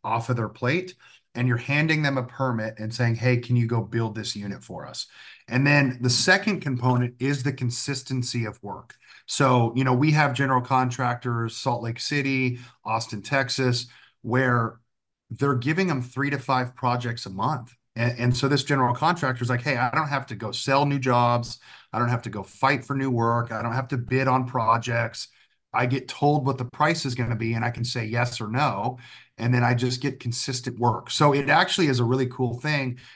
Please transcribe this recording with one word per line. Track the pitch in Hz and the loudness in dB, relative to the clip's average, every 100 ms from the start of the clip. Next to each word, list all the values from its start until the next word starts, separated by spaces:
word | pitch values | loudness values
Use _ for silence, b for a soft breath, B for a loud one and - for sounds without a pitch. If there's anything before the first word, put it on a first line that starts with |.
off | - 120 120 | -4 -4 -2
of | 120 | -2
their | 107 | -2
plate, | - - 170 185 - b b _ | -2 -2 -2 -4 -16 b b _
and | 120 123 | -2 0
you're | 117 | 0
handing | 123 147 156 156 | 0 0 2 2
them | 147 135 | 0 -2
a | |
permit | 120 - 131 113 110 110 | -4 -4 -2 -2 -6 -6
and | 110 | -8
saying, | 113 117 117 | 0 0 2
"Hey, | 123 123 | 2 2
can | 120 123 | 2 2
you | 113 | 2
go | 117 | 0
build | 95 117 113 | 0 -2 -2
this | 107 104 104 | -4 -8 -8
unit | 101 98 | -8 -10
for | - 82 73 | -12 -14 -12
us?" | - - B B B - | -12 -12 B B B -2
And | 127 143 | 2 4
then | 147 135 - | 6 4 2
the | 123 | 0
second | - - 190 214 185 | 2 4 4 2 -2
component | 143 123 127 123 120 - | -2 0 2 2 0 -2
is | 135 143 | -2 0
the | 131 | -2
consistency | 131 123 - - 139 - 131 120 120 | -2 -4 -2 -4 -6 -4 -4 -2 -4
of | 110 - | -6 -8
work. | 101 98 - - B B B | -12 -12 -16 -20 B B B
So, | - 135 127 113 | 2 6 6 4
you | 120 | 2
know, | 131 | 2
we | 127 156 | 4 4
have | 151 143 | 4 2
general | 123 139 127 | 2 0 0
contractors, | 123 131 127 120 123 123 127 117 113 - | 2 2 2 -2 -2 -2 -4 -4 -4 -4
Salt | 135 120 | -2 -2
Lake | 117 117 | -4 -6
City, | - 143 139 131 127 120 B B | -2 -2 0 0 0 -2 B B
Austin, | 104 113 - 104 | -4 -4 -4 -8
Texas, | - 139 123 - 127 123 - B B B | -2 0 0 0 2 0 -4 B B B
where | 117 127 127 123 113 - _ _ _ _ _ | -2 2 4 2 0 -6 _ _ _ _ _
they're | 113 143 | -2 0
giving | 123 127 160 185 | 2 0 0 0
them | 135 | -2
three | 123 135 139 | -6 -4 -4
to | 139 | -4
five | 123 131 123 - | -2 -2 -2 -4
projects | 127 123 117 117 | -2 -2 -4 -8
a | 95 | -10
month. | 92 123 135 - _ _ | -4 -4 -4 -8 _ _
And, | - 120 120 | -2 -2 0
and | 123 123 | 0 2
so | 147 | 2
this | 143 | 2
general | - 139 127 | 2 2 2
contractor's | 123 160 170 135 123 120 | 2 2 2 -2 -2 -2
like, | 123 | -2
"Hey, | 151 123 | -2 0
I | 123 | 0
don't | 147 151 | 0 -2
have | 139 131 | -4 -4
to | |
go | 107 110 | -8 -8
sell | - - 139 | -4 2 2
new | 143 143 | 2 2
jobs. | 127 123 120 120 120 - B B B | 2 4 4 2 -2 -12 B B B
I | 113 | -2
don't | 120 | 0
have | 120 | 0
to | - | -4
go | 101 | -8
fight | 95 - 135 143 | -10 0 2 2
for | 123 | -2
new | 135 135 | -2 0
work. | 120 117 117 117 | 2 2 2 -2
I | 113 | -4
don't | 117 | -2
have | 123 131 | -4 -2
to | 127 | -6
bid | 120 131 131 | 0 0 4
on | 131 123 | 2 0
projects. | 123 110 117 120 117 113 - - b b b _ | 0 2 2 0 -2 -2 -6 -14 b b b _
I | - 127 | -2 0
get | 135 - | 0 -4
told | - 147 147 | 0 2 2
what | 131 127 | 0 -2
the | 123 | -6
price | - 156 165 135 | 0 0 0 -2
is | |
gonna | 120 117 113 | -2 -2 -2
be, | 113 | -2
and | 117 | 0
I | 117 | -2
can | 120 | -2
say | 120 123 | -4 -4
yes | 107 117 123 - | -2 -2 -2 -2
or | 107 | -4
no, | 123 143 98 117 131 B B B - | 0 0 0 -4 -6 B B B -4
and | 120 | 2
then | 123 | 4
I | 120 | 4
just | 123 127 123 | 2 0 -2
get | 139 - | -4 -4
consistent | 120 117 - 123 - 113 | -6 -4 -4 -4 -6 0
work." | 120 101 - | 0 0 -4
So | - 147 | 2 4
it | 143 135 | 4 4
actually | 156 185 - 151 | 4 4 2 2
is | 127 | 2
a | |
really | 117 135 123 | 2 2 -2
cool | 127 127 123 | -2 -4 -2
thing. | 151 147 127 127 B | -2 -2 -2 -6 B